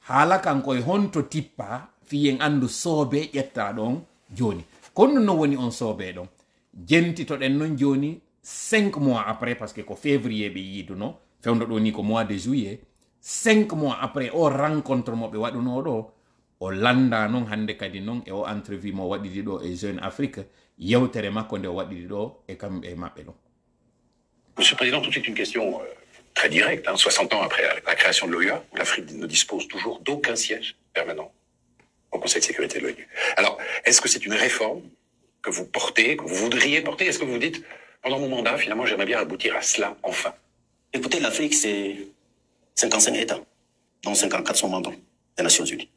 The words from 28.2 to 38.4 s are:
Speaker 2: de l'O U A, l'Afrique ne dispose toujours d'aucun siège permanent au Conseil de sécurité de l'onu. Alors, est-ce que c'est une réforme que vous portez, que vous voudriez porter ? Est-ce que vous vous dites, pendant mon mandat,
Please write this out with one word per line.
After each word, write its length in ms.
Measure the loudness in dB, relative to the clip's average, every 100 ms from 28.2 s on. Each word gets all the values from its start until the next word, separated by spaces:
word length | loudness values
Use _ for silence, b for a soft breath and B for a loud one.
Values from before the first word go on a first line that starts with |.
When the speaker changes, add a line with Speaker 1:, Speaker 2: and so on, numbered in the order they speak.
| 0
Speaker 2:
de 60 |
l'O 100 | 0
U 80 | 0
A, 120 | 0 -6
l'Afrique 360 | -4 -2 -2 -6
ne 140 | -10 0
dispose 400 | 0 2 -4 -6
toujours 340 | -6 -6 -6
d'aucun 360 | -4 -2 0 0
siège 400 | -2 -4 -6 -12 _
permanent 400 | -6 -4 -6 -10 _ _ _ _ _ _ _ _
au 60 | -6
Conseil 220 | 0 -2
de 60 | -2
sécurité 320 | -4 -4 -4
de 80 | -6
l'onu. 220 | -8 -12 B B 2
Alors, 220 | 0 0 B B
est-ce 160 | 2 4
que 80 | 4
c'est 160 | 0
une 100 | 0
réforme 480 | 0 2 0 -2 -4 -12 _ _ _ _ _
que 80 | -6
vous 160 | -6 -4
portez, 500 | -4 0 2 2 2
que 60 |
vous 120 | -2
voudriez 460 | -2 0 4 4 4
porter ? 260 | 0 -2 0
Est-ce 120 | 0
que 60 |
vous 80 | -2
vous 60 | -2
dites, 240 | -2 -4 B B B B
pendant 160 | -4 -2
mon 100 | 0
mandat, 280 | 0